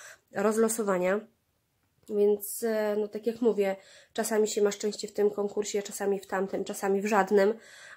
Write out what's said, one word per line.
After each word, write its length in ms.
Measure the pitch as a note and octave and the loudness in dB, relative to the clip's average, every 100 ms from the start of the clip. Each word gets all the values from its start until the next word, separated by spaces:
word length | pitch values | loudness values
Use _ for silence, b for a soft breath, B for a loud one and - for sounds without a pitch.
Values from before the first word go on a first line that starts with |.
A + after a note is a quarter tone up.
| B B _ | B B _
rozlosowania. 880 | - G3+ G#3+ A3+ A3+ G3+ F3+ F3+ G#3 A3 _ _ _ _ _ _ _ - | -2 0 2 0 0 -2 0 0 0 -4 _ _ _ _ _ _ _ -6
Więc, 540 | G#3 G#3 G#3 - - | 2 2 2 -4 -6
e, 320 | A#3 A3 G#3+ G#3 | -4 -2 -2 -2
no 80 | G#3 | -4
tak 200 | G#3+ A#3 | -4 -6
jak 140 | A3+ | 0
mówię, 340 | A#3+ G3 F#3+ F#3+ B B B | 2 2 0 -2 B B B
czasami 340 | - G#3+ A3 G#3+ | -6 0 2 2
się 140 | G#3+ | 2
ma 100 | G3+ | 2
szczęście 360 | G3+ G#3+ G#3 G#3 | 2 -4 -6 -6
w 60 | |
tym 160 | - G#3 | 0 2
konkursie, 540 | G#3 G3+ G#3 G#3 G3+ | 2 -4 -2 -2 -4
czasami 360 | G3+ - G3 G3 | -4 -4 -2 -2
w 80 | - | -2
tamtym, 360 | F#3+ G3 F#3+ | -4 -2 -4
czasami 380 | G3 G#3 G3 G3 | -6 -4 -2 0
w 40 | G#3 | 2
żadnym, 480 | G#3+ F#3+ G3+ G3 A3+ B B B | 2 4 4 4 0 B B B